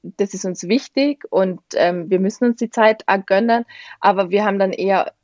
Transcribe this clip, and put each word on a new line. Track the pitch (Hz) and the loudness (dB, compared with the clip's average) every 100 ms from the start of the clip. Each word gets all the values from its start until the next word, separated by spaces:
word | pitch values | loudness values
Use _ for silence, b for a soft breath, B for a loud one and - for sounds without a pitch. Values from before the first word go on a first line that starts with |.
das | 175 - 247 | -12 -6 -4
ist | 185 190 | -4 -8
uns | 175 175 | -6 -2
wichtig | 247 - 269 285 285 - | -2 -2 -2 -2 -2 -4
und, | 185 190 175 - - | 0 0 -4 -6 0
ähm, | 170 180 160 | 0 0 -2
wir | 185 | 0
müssen | 190 - 247 | 0 0 -2
uns | 233 | 0
die | 226 | -4
Zeit | 240 220 220 - | 2 2 2 0
auch | 202 - | -2 0
gönnen.“ | 196 233 233 233 B B B | 0 2 0 -2 B B B
Aber | 196 190 180 | 0 2 0
wir | 202 214 | 0 0
haben | 196 | 0
dann | 190 | -2
eher | - 190 190 - - | 0 0 0 -2 -8